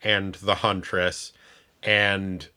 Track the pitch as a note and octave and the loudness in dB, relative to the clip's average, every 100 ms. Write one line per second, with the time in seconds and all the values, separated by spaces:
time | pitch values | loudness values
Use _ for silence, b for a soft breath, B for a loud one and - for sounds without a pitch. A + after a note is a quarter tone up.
0 | G#2+ G2+ G2 F#2 G2 G2 G#2+ F#2+ - F#2 | 0 0 0 -4 0 2 2 0 -2 0
1 | F2+ - - - b b b b G#2+ G#2 | 0 -2 -12 -16 b b b b 0 2
2 | G2+ G2 F#2+ F#2 - | 4 0 -2 -6 -10